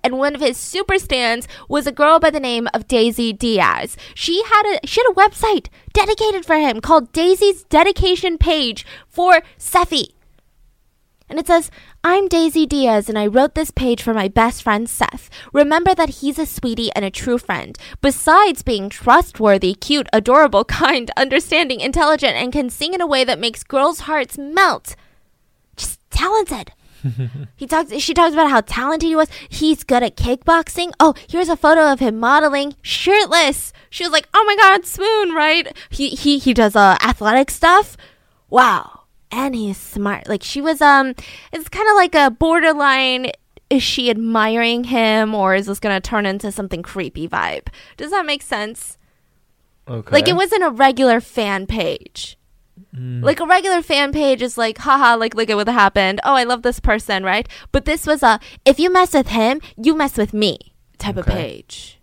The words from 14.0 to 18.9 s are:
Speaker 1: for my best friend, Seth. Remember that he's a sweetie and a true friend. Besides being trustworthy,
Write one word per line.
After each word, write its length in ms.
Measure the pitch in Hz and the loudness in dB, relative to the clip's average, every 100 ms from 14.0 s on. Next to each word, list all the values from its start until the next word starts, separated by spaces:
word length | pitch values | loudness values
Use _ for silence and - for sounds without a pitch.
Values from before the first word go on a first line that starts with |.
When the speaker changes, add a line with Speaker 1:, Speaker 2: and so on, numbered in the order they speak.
Speaker 1:
for 120 | - | -2
my 160 | 220 196 | -2 0
best 340 | 214 226 233 | 0 0 -2
friend, 260 | - 208 233 | -2 -2 -4
Seth. 400 | - - - - - - | -6 -6 -8 -20 -20 -2
Remember 420 | 277 294 320 349 | 2 2 2 2
that 280 | 370 311 - | 0 -2 -2
he's 180 | 277 277 | -6 -4
a 60 | 302 | -8
sweetie 440 | - 247 226 226 - | -6 -6 -4 -6 -6
and 80 | |
a 80 | 196 | -8
true 260 | - - 240 | -8 -4 -4
friend. 400 | - 175 - - - - | -4 -8 -8 -18 -20 -2
Besides 600 | 277 269 - 349 415 277 | -2 0 4 6 4 0
being 240 | - 220 | -4 -4
trustworthy, 840 | 196 | -6